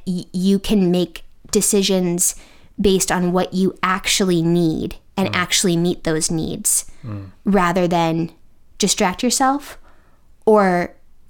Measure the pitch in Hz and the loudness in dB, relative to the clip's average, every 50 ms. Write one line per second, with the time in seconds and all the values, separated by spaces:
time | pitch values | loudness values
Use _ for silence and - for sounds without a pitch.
0 | - - 180 180 - - - 185 180 196 196 196 - - 220 208 185 175 180 180 | -8 -6 -6 -6 -8 -6 -6 -2 0 2 2 2 2 0 2 2 4 2 2 0
1 | 180 165 - - - - - - - - - 214 190 - - 202 196 190 196 185 | 0 -2 -6 -12 -20 -20 -20 -20 -10 -2 0 0 0 2 2 0 2 2 0 0
2 | 185 175 175 175 - - - - - - - - - - - - 202 202 190 185 | 0 0 0 -2 -2 -2 -4 -6 -12 -20 -20 -20 -20 -16 -6 0 2 2 2 2
3 | - - 156 180 180 175 175 185 185 - - 185 190 185 - - - 180 185 196 | 2 0 0 0 0 0 0 0 -2 -2 -2 -2 0 -2 -2 -2 -2 -2 -2 -2
4 | - - - - 208 185 180 170 160 170 170 175 170 160 160 - - 175 - - | -2 -2 -2 0 2 2 2 2 2 2 2 2 2 2 0 -2 -4 -8 -10 -14
5 | - - _ - 190 - - 180 180 - - - - 190 170 170 170 175 - - | -20 -10 _ -4 -2 -2 -2 -2 -2 -2 -2 0 0 0 0 2 0 0 -2 -2
6 | - 165 160 156 160 - 175 160 160 - - - 208 - - - - - - - | -2 -4 -2 -2 -2 -2 -2 -4 -4 -4 -6 -4 -2 -2 -2 -2 -4 -6 -12 -14
7 | - 117 104 101 98 95 - - - 214 196 202 180 175 175 185 180 170 180 170 | -12 -12 -12 -12 -12 -14 -18 -6 -2 0 2 2 2 2 2 2 0 2 2 0
8 | 165 165 160 165 165 170 - - - - - - - - - - - 190 - - | 0 0 0 -2 -4 -6 -8 -14 -20 -20 -20 -20 -20 -20 -4 -2 0 0 2 2
9 | 214 180 185 - - 247 226 - 269 262 269 285 - - - - - - - - | 0 0 0 0 -2 -2 0 2 2 0 0 -2 -4 -10 -16 -18 -20 -20 -20 -20
10 | - _ - _ _ - - - - - 214 214 202 190 180 175 175 - - - | -20 _ -20 _ _ -20 -20 -2 2 4 6 6 6 4 2 2 0 -4 -6 -14
11 | - - - - - | -20 -20 -20 -20 -18